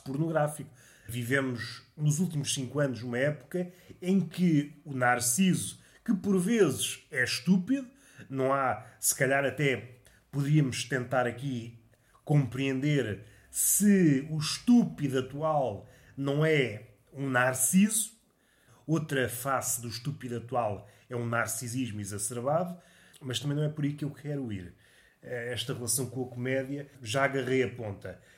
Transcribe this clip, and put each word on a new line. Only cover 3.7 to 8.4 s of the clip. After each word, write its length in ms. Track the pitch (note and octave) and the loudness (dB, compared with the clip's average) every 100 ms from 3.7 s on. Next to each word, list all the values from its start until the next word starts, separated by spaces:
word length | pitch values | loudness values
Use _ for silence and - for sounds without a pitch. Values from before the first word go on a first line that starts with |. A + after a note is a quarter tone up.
| - - - | -10 -20 -8
em 200 | F3+ F#3+ | 2 2
que 580 | F3+ - F3+ D3 C#3+ - D#3 | 2 2 4 4 2 -8 -8
o 80 | |
Narciso, 880 | C3 B2 B2 A#2 F#3 F#3+ C#3+ - - - - - | 0 4 4 2 2 4 2 -2 -12 -20 -10 -2
que 80 | |
por 260 | G3+ G3 F#3+ | 0 2 2
vezes 680 | F3+ A#3 D#3+ G#2 - - - | 4 4 4 2 -6 -8 -6
é 140 | C3+ | -2
estúpido, 680 | A#2+ - - F#3 F3+ C#4 B3+ - - - - | 0 0 2 2 2 -4 -4 -18 -20 -20 -8
não 240 | C3+ | -2